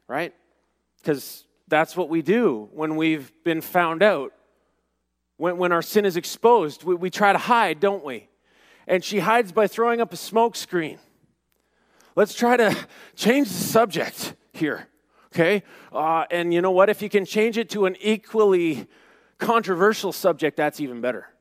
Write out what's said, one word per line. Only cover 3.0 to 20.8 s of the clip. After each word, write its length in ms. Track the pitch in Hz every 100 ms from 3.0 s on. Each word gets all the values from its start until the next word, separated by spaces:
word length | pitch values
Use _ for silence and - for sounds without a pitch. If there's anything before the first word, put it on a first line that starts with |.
| 160 156 127 _
been 160 | 170 160
found 440 | - 180 170 165
out. 300 | 208 156 131 _ _ _ _ _ _ _ _ _ _ -
When, 200 | 170 180
when 140 | 180
our 100 | 170
sin 240 | - 214 202
is 100 | 170
exposed, 680 | - - 226 233 156 -
we, 100 | 160
we 160 | 175 185
try 240 | - 202
to 60 | 180
hide, 400 | 202 240 196 151
don't 260 | 196 202 143
we? 240 | 117 _ _ _ _ _ _ -
And 180 | 185
she 160 | - 202
hides 320 | 175 240 196
by 140 | 170 202
throwing 340 | - 233 233
up 140 | 226
a 40 | 165
smoke 380 | - 220 233 -
screen. 440 | - 180 151 - _ _ _ _ _ _ _ _ _ _ _ -
Let's 200 | 208 -
try 200 | 240 247
to 200 | 214 147 - - - -
change 320 | 202 269 233
the 60 | 180
subject 800 | - 226 233 160 - - - - _
here, 380 | - 151 113 - _ _ _ _
okay? 300 | - 165 208 - - -
Uh, 340 | 131 156 165 147
and 240 | 175 170
you 80 | 170
know 100 | 185
what? 180 | 180 202
If 120 | 202
you 80 | 208
can 160 | 202 180
change 320 | 214 226 220
it 140 | 226
to 160 | 208 185
an 80 | 185
equally 880 | 208 214 - 220 208 185 170 127 - _ _ _ _ -
controversial 720 | - 226 196 170 208 214 190
subject, 440 | - 185 160 151 -
that's 240 | 147
even 220 | -